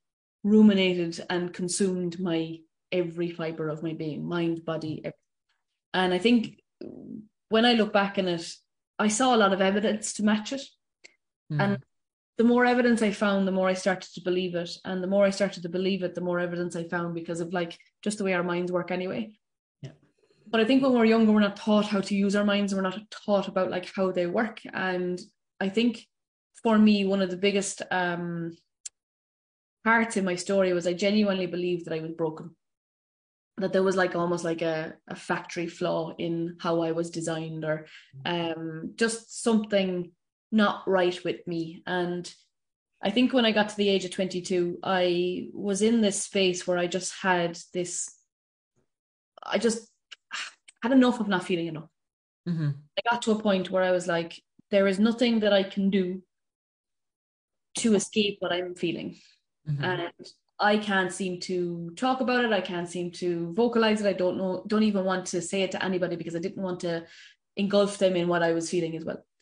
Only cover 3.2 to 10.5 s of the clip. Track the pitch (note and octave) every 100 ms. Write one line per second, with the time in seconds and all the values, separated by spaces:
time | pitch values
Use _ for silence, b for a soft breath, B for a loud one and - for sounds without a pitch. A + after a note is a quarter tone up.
3.2 | F3 E3+ D#3+ D#3+ D#3 D3+ E3 D#3+ D#3+ C#3+
4.2 | D#3+ E3+ E3+ E3 D#3+ D#3+ D#3 D3+ - -
5.2 | _ _ _ _ _ _ _ F3+ F#3 F#3
6.2 | A#3 A#3+ A3 - _ - - - - -
7.2 | - _ - A3 A#3+ A#3 G#3 G3+ G3 G3+
8.2 | F#3 E3+ - - _ _ _ - G#3+ G#3+
9.2 | C4 A#3 G3 F#3+ G3 G#3 G#3 G#3+ - -
10.2 | G#3 G#3+ -